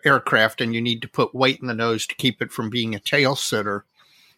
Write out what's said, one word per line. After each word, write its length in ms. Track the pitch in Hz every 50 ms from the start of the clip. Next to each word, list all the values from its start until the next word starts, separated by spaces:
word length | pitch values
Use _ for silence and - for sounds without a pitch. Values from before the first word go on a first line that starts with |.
| -
aircraft 540 | 147 139 123 - - - 110 110 110 - -
and 120 | 123 113 117
you 80 | 117
need 200 | 117 120 117 113 -
to 40 | -
put 280 | - - 123 - -
weight 240 | 127 131 131 135 -
in 60 | 127 123
the 80 | 117
nose 320 | 110 117 117 113 107 - -
to 80 | -
keep 260 | - - 127 110 -
it 100 | 123 -
from 180 | - - 113 107
being 240 | 113 123 113 113 107
a 40 | 101
tail 360 | - - 147 147 139 131 143
sitter, 500 | - - - 123 107 101 104 101 101 - _ _ _ _ _ _ _ _ _ _